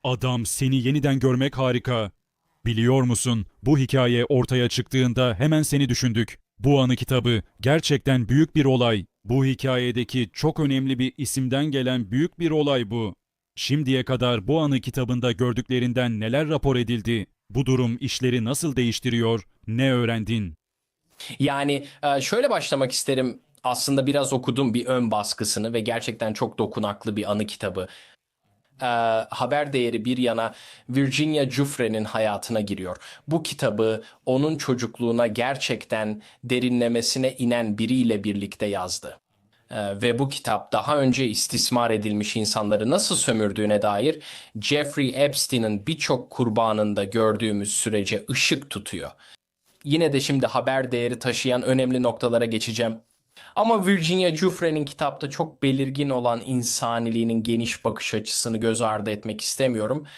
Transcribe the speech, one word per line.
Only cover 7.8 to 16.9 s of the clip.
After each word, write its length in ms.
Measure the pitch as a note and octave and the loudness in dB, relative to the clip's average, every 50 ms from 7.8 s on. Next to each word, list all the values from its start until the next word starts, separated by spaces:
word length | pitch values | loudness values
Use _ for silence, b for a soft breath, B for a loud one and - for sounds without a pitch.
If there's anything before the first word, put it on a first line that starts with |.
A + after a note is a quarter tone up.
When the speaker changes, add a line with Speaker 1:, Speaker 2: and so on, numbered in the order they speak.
| - - D3 C3+ - C#3 C3 B2+ A#2 G2 | 2 2 0 2 2 2 2 2 2 4
Speaker 1:
büyük 260 | B2 C#3+ D#3+ D#3 - | 4 4 4 4 4
bir 100 | D#3 C#3 | 2 4
olay. 400 | C3+ C3 B2 B2 A#2 A2+ G2+ E2+ - _ _ _ | 4 4 4 4 2 2 0 -2 -6 _ _ _
Bu 200 | G2+ B2+ C3+ C3+ | 0 2 2 2
hikayedeki 840 | C3+ C3 - - C3+ B2+ B2 B2 B2 A#2 B2 A#2+ - - B2+ A#2+ - - | 2 0 0 -2 0 0 0 0 0 0 -2 -4 -2 -2 -2 -2 -2 -4
çok 260 | - - D#3 D#3 - | -2 -2 -2 0 0
önemli 400 | D#3 C#3 C3+ C3+ C3+ C3+ C3+ B2 | 0 0 2 0 0 0 0 0
bir 140 | C3 C3 - | 0 -2 -2
isimden 480 | - C#3 - - C3+ C3 B2+ B2+ C3+ D3 | -4 -6 -4 -2 -2 -2 0 0 0 0
gelen 460 | D#3 C#3 C3+ B2+ B2+ C3 B2 A2+ F#2 | 0 -2 -2 0 0 -2 -2 -2 -2
büyük 280 | A#2 C3 D#3+ D#3+ - - | 0 0 0 0 -2 -4
bir 120 | E3+ D#3+ | -2 0
olay 380 | D#3 D3+ D3 C#3+ C#3 B2+ A#2 G2+ | 2 2 2 2 2 0 -2 -2
bu. 260 | A2+ A#2 A2 G2+ - - _ _ _ _ _ _ _ | -4 -4 -4 -4 -6 -10 _ _ _ _ _ _ _
Şimdiye 500 | - - - C3+ D3+ D3 B2+ C3 B2+ B2 | -8 -2 0 0 0 2 2 2 0 2
kadar 420 | - C3 A#2 B2 B2 A#2+ A2 F#2+ | 0 -2 0 2 0 0 0 0
bu 120 | G2 D3 D#3+ | 0 0 2
anı 220 | D#3 C#3+ C3+ B2+ | 2 2 0 0
kitabında 500 | - - - C3+ B2+ A2+ B2+ B2 B2 B2 | -2 -2 -4 -4 -2 -2 -2 0 0 -2
gördüklerinden 880 | A2+ F2+ B2+ B2 A#2 A#2 A#2 - B2+ B2 B2 B2 A#2 B2+ B2+ A#2+ A2+ G#2 | 0 0 0 0 0 -2 -2 -2 -2 0 0 0 0 0 0 0 -2 -2
neler 300 | G#2+ A2+ A#2+ C#3+ D#3+ D3+ | -2 0 0 0 0 0
rapor 260 | D#3 C#3 - C#3 C3 | -2 0 2 2 2
edildi? 520 | B2 A#2+ G#2 | 2 0 0